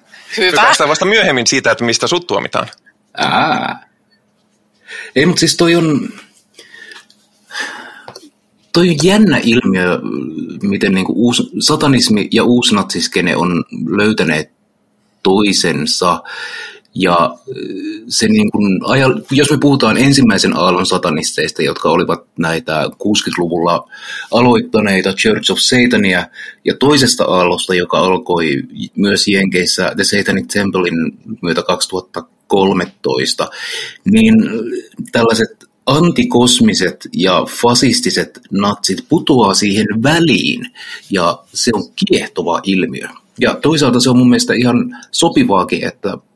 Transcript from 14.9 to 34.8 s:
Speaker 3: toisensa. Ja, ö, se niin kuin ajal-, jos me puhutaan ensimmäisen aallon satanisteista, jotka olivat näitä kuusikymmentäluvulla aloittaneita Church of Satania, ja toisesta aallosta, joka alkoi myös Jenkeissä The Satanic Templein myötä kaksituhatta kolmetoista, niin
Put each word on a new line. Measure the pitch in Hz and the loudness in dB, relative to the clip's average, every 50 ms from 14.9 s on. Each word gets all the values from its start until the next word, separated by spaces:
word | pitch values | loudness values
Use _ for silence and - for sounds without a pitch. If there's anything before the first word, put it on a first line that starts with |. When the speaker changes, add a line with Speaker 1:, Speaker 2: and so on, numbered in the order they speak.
| _ _ _ _ _ _ - | _ _ _ _ _ _ 0
Speaker 3:
toisensa. | 95 95 104 104 101 92 - - 87 78 69 76 80 - - 98 87 85 - - - - - - - - - - - - - _ _ - | 2 2 2 2 2 0 0 0 -2 -2 -2 -4 -4 -2 0 0 0 0 -2 -4 -10 -14 -14 -14 -14 -14 -14 -16 -16 -18 -20 _ _ -4
Ja, | - 92 90 87 85 85 - - - _ - | -2 0 2 2 2 2 0 -2 -8 _ -14
ö, | - - 104 - 101 95 - - - 107 113 120 | -12 -10 -10 -10 -10 -10 -10 -10 -12 -12 -10 -6
se | 117 - 113 110 | -4 0 0 2
niin | 107 107 107 104 | 2 2 2 0
kuin | - 107 104 101 92 87 - | 0 0 0 0 0 0 0
ajal-, | - 120 135 135 131 123 110 - - | 0 2 2 2 2 0 -2 -4 -2
jos | 135 135 147 - | 0 0 2 2
me | 156 135 | 2 2
puhutaan | 135 143 139 135 123 110 107 | 2 2 2 2 2 2 2
ensimmäisen | 98 127 139 139 135 127 110 101 92 - 95 - | 4 4 4 4 4 4 4 4 2 0 0 0
aallon | - 85 92 90 92 92 | 0 0 0 0 0 0
satanisteista, | - 95 92 90 87 78 78 80 - - - 78 78 - - 80 | -2 -2 -2 0 -2 -2 -2 -4 -6 -4 -4 -4 -4 -4 -4 -4
jotka | 69 82 - - 87 | -4 -4 -2 0 0
olivat | 82 87 85 80 82 80 - _ _ - | 2 2 2 0 -2 -6 -8 _ _ -4
näitä | 85 80 82 80 - - 80 76 71 58 - - | -4 -2 -2 -4 -4 -4 -4 -2 -4 -4 -6 -6
kuusikymmentäluvulla | - 104 107 - - - 71 - 87 85 85 85 82 87 85 82 - - - - - - - - - - | -4 -2 -2 -2 -2 -4 -4 -4 -4 -2 -2 -2 0 0 0 -2 -4 -8 -18 -20 -16 -14 -12 -12 -6 -2
aloittaneita | - 113 123 123 120 110 - - - 107 104 104 98 92 92 98 95 | 0 2 4 4 4 4 2 0 0 0 0 2 0 0 0 0 -2
Church | - - 110 107 - - - 92 | 0 0 0 0 0 0 -2 -2
of | - | 0
Satania, | - - 127 127 123 120 120 107 101 95 92 87 82 - - - - - - _ - | 0 0 2 2 2 2 2 2 2 2 0 -2 -2 -6 -10 -18 -18 -18 -18 _ -4
ja | - - - | -4 -2 0
toisesta | 127 139 151 143 131 117 - - 101 | 2 2 4 4 4 2 2 0 0
aallosta, | - 90 90 87 87 87 87 - - 92 | 0 2 2 2 2 0 -2 -2 -2 -2
joka | 90 87 82 92 80 | -2 -2 0 0 0
alkoi | 85 92 92 90 - - 87 85 85 80 69 69 - - - - - - - | 2 2 0 0 0 -2 -2 0 0 0 -2 -4 -4 -8 -12 -12 -12 -8 -4
myös | - 98 101 98 92 - - | -2 0 0 0 0 0 0
Jenkeissä | 98 98 98 95 - 92 90 85 - - 92 87 - | 0 0 0 0 0 -2 -2 -2 -2 -2 -2 -2 -2
The | 98 95 | -2 -2
Satanic | - - 101 95 - 95 95 82 - - | -2 -2 -2 0 -2 -2 -4 -4 -4 -4
Templein | 104 101 98 90 92 90 87 82 82 82 78 - - - 110 110 - - | -4 -2 -2 -2 -2 -2 -2 -2 -2 -4 -4 -6 -10 -12 -16 -12 -6 -4
myötä | 85 82 87 87 | -4 -2 -2 -2
kaksituhatta | - 90 87 - - 92 92 - _ - 87 82 - _ _ _ | -2 -2 -4 -4 -6 -6 -8 -10 _ -12 -14 -14 -14 _ _ _
kolmetoista, | - - 101 95 98 98 92 87 - - _ - 69 65 64 67 64 - - 82 - - - - - - - - - - - - | -2 2 2 4 2 2 0 -2 -4 -8 _ -6 -4 -2 -2 -2 -4 -4 -4 -6 -6 -8 -10 -12 -10 -10 -10 -12 -12 -16 -6 -2
niin | 95 104 113 110 110 110 110 104 - 107 113 110 120 - - | 2 4 4 6 6 6 4 4 2 -2 -6 -6 -6 -8 -10